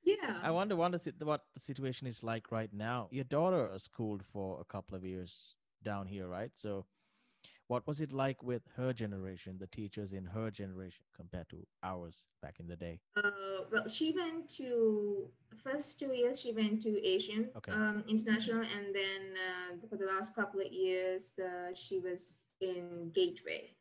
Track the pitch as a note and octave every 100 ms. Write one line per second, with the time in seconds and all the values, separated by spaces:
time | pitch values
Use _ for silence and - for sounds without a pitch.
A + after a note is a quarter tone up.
0 | - G#4 D4+ F#3+ F3 E3 G3+ F#3 F3 F3+
1 | E3 E3+ D3+ D3+ _ - - C3+ C3+ B2
2 | C3 A2+ A2+ A2+ - A2+ A2 G2+ A2 B2
3 | G2+ B2+ C3 C#3+ F3 F#3 A2+ F#2+ - -
4 | A2+ G#2 F#2+ G2+ F#2+ F2 F2 G2+ F#2+ F#2+
5 | F#2 F#2 F2+ - - - _ _ G#2+ G2+
6 | F#2+ G2 F#2 F2+ A2 - G#2+ G2 F#2+ _
7 | _ _ _ _ - - _ B2 C3+ D3
8 | D#3 C3+ C3+ C3 B2 B2 - - B2+ A#2+
9 | A2 G2 F#2+ F2+ - F#2 F#2 - G#2 -
10 | G2+ F#2+ F#2 G2+ A2+ G2+ G2+ F#2 F#2+ -
11 | _ _ E2+ F2+ E2 E2 - _ F#2 F#2
12 | E2+ E2 - _ - - E2+ E2+ E2+ E2
13 | _ - - G3+ G3 G3 - A3 A3 -
14 | D#4+ D#4+ E4+ D#4+ D#4 - C4 A#3+ A3+ G#3+
15 | G#3 G3+ G3 - _ - C4+ C#4+ C#4+ -
16 | C#4 B3+ A#3+ C4+ B3+ A3 G#3+ A3 A3 G#3
17 | F#3 F#3+ - G#3+ A3+ - - G#3+ G#3+ G#3
18 | G#3+ A3 A3 A3+ A3+ A3+ A3+ G3+ G3+ G3
19 | F#3+ G3 F#3+ F#3+ F#3 F3+ F3+ F3 E3+ F#3+
20 | F#3+ F#3+ G#3+ - G3 G3 F#3+ F3+ F#3 F#3
21 | F#3 F#3 F#3+ - F#3 F3+ F3 F#3 - F#3+
22 | F#3 F3+ - - - _ F#3+ F3+ F3 E3+
23 | E3+ E3 F3+ - - - - -